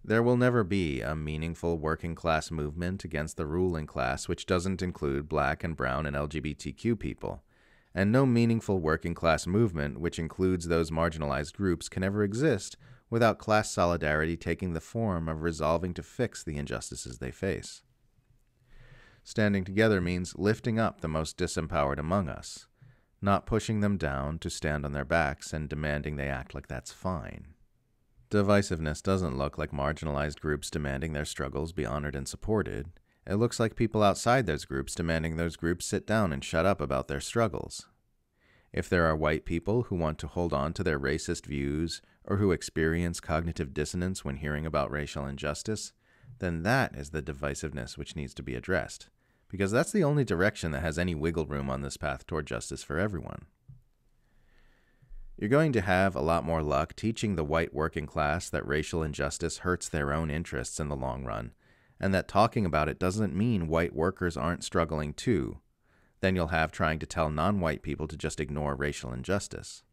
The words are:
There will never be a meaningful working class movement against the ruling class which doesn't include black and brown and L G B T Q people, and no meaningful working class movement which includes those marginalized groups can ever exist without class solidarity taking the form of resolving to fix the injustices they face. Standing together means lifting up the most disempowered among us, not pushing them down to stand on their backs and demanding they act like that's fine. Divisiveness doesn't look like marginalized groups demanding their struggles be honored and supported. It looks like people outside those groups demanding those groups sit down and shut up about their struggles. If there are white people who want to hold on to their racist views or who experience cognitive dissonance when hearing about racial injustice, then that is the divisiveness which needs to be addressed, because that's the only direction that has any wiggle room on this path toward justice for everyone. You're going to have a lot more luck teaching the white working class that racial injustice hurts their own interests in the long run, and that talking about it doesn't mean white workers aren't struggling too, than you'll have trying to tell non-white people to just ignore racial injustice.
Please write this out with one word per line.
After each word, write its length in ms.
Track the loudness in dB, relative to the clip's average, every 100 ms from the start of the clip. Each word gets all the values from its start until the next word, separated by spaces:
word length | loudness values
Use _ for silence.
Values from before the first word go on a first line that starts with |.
| 4
There 160 | 4
will 140 | 6 6
never 280 | 6 4
be 360 | 2 2 2 0
a 160 | -2 -2
meaningful 640 | -2 -2 -4 -2 -2 0
working 360 | 0 -2 -4
class 360 | -2 0 0 0
movement 540 | -4 -4 -4 -4 -4
against 340 | -4 -4 -4 -4
the 80 | -2
ruling 400 | 0 0 0 -4
class 420 | -2 -2 -2 -4
which 160 | -6
doesn't 380 | 0 0 2 -2
include 480 | -4 -2 -2 -2 -2
black 340 | 0 0 0
and 100 | -4
brown 300 | -2 -2 -2
and 100 | -2
L 120 | -2 -2
G 140 | -4
B 120 | -4
T 220 | -6 -10
Q 200 | -4 -2
people, 480 | 0 -2 -6 -8 -10 _ _ _ _ _
and 180 | 0 4
no 140 | 6 6
meaningful 540 | 4 4 2 2 0
working 340 | 2 0 0
class 320 | 0 4 4 4
movement 520 | 4 4 2 -4 -2
which 200 | -2 -2
includes 500 | -6 2 2 2 2
those 220 | 2 4
marginalized 640 | 2 0 0 -2 -2 -4
groups 340 | -2 0 0 -2
can 160 | -2
ever 180 | 0 2
exist 540 | 0 2 2 2 -2 -16 -20 -20 _
without 300 | 4 4 4
class 320 | 2 2 4
solidarity 680 | 2 4 4 2 2 2 -2
taking 380 | -2 -2 -2
the 60 | -4
form 460 | -6 -4 0 0 -2
of 160 | -2
resolving 520 | -2 0 2 2 0
to 80 | -6
fix 420 | -10 -4 -4 -4
the 140 | -8 -6
injustices 580 | -4 -6 -6 -10 -12 -8
they 140 | -10
face. 500 | -4 -2 -2 -6 -16 _ _ _ _ _ _ _ _ _ -20 -20 -20 -20 -20
Standing 420 | -6 2 4 4
together 380 | 2 4 6 6
means 340 | 2 0 -4 0
lifting 420 | 2 2 0 2
up 220 | 0 0
the 80 | -2
most 300 | -2 -2 -2
disempowered 600 | -2 0 0 0 2 0
among 300 | 0 0 0
us, 380 | -6 -12 -16 -18 _ -20 _ _ _
not 240 | 2 2 2
pushing 340 | -2 0 0
them 160 | 2 2
down 420 | 0 -2 -4 -4
to 100 | -6
stand 340 | -2 0 0
on 80 | -2
their 140 | -4 2
backs 480 | 2 2 -2 -8
and 120 | -6 -4
demanding 500 | -4 -2 -2 -4 -4
they 120 | -4
act 260 | -4 -6
like 140 | -12 -8
that's 240 | -10 -10
fine. 540 | -8 -6 -6 -8 -14 -18 -20 _ _ _ _ _ _ _
Divisiveness 680 | 2 6 4 4 0 -2 -2
doesn't 380 | 0 2 2 0
look 200 | -2 -2
like 120 | -4
marginalized 680 | -2 -2 -2 -2 0 -2 -2
groups 280 | -2 -2 -2
demanding 440 | -4 -2 -2 -2
their 140 | -2 -4
struggles 460 | -4 -4 -2 -4
be 140 | -2 -2
honored 300 | -2 -2 -4
and 100 | -8
supported. 640 | -8 -2 0 0 -4 -8 -14 _ _
It 100 | -4
looks 260 | 0 2 2
like 160 | 0 2
people 260 | 2 6
outside 440 | 6 6 4 4 4
those 180 | -2
groups 300 | -2 -4 -2
demanding 420 | -2 0 2 0 -2
those 180 | -2
groups 320 | 0 0 0 0
sit 180 | -2
down 280 | 2 2 2
and 100 | -2
shut 240 | 0 2 4
up 140 | 2
about 260 | 0 -2 -2
their 140 | -6
struggles. 640 | -2 0 0 0 -8 -12 -16 _ _ _ _ _ _ _ _
If 160 | -6 2
there 180 | 4 6
are 80 |
white 300 | 4 2 2
people 400 | 0 -2 0 0
who 100 | 0
want 240 | 0 0 -2
to 80 | -6
hold 260 | -2 0
on 200 | 0 0
to 100 | 0
their 160 | 0 2
racist 480 | 2 0 -2 -4 -2
views 560 | -2 0 0 -2 -4 _ _
or 140 | -2 4
who 120 | 4
experience 720 | 4 0 0 2 4 0 -2
cognitive 520 | -2 0 0 -4 -4
dissonance 520 | -2 -2 -2 -2 -2
when 140 | -6 -4
hearing 280 | -2 -2 0
about 240 | 0 0
racial 360 | -2 -4 -6 -6
injustice, 680 | -4 -4 -4 -4 -6 -8 _ _ _ -20 -6
then 240 | -4 0
that 320 | 2 2 0 -4
is 140 | -8
the 120 | -6
divisiveness 760 | -6 -6 -4 -4 -6 -6 -8 -10
which 200 | -10 -8
needs 180 | -8
to 80 | -10
be 140 | -8 -8
addressed, 540 | -2 -2 -2 -12 -18 _ _ _ _
because 220 | -2 2
that's 220 | 2 2
the 100 | 2
only 220 | 4 4
direction 480 | 2 4 2 2 -4
that 100 | -2
has 160 | -2 0
any 160 | 0
wiggle 320 | 2 0 0 -2
room 240 | -2 -2
on 120 | -4
this 160 | -4 -4
path 280 | -4 -4 -4
toward 220 | -6 -4
justice 340 | -6 -6 -10
for 160 | -4 -2
everyone. 460 | 0 -2 -8 -12 -16 _ -20 -20 _ _ _ _ _ _ _ _ _ _ _ _ _ -12 -12 -6
You're 140 | 4
going 220 | 4 6
to 80 | 2
have 340 | 4 4 4
a 60 | 2
lot 240 | 2 2
more 180 | 2 0
luck 320 | 2 2 0
teaching 400 | -2 -4 -2 -2
the 100 | 0
white 300 | 2 2 0
working 320 | 0 -2 -2 -4
class 420 | 0 0 0 -2
that 160 | -4 0
racial 360 | 0 0 -2
injustice 560 | -2 -2 -4 -2 -4 -2
hurts 300 | -2 -2 -2
their 240 | -2 0
own 180 | 0 0
interests 480 | -2 -4 -6 -6 -6
in 100 | -4
the 80 | -4
long 280 | -4 -4
run, 280 | -6 -6 -8 -14 _ _ _ _
and 160 | 2
that 140 | 2 2
talking 360 | 4 4 4
about 240 | 2 2 0
it 120 | 0
doesn't 340 | 0 2 0
mean 320 | 2 2 2 2
white 280 | 2 2
workers 420 | 0 0 0 -2 0
aren't 280 | -2 -2
struggling 480 | 0 2 2 0 -4
too, 460 | -4 0 2 0 -8 _ _ _ _ _ _
than 160 | 2 2
you'll 120 | 2
have 220 | 2 0
trying 280 | 2 0 0
to 60 | -4
tell 240 | 0 0
non-white 520 | 2 2 2 0 -2
people 240 | -4 -4 -4
to 80 | -4
just 240 | -4 -4
ignore 340 | -4 -2 -2
racial 380 | -2 -2 -4 -8
injustice. 680 | -8 -2 -2 -2 -12 -12 -18 _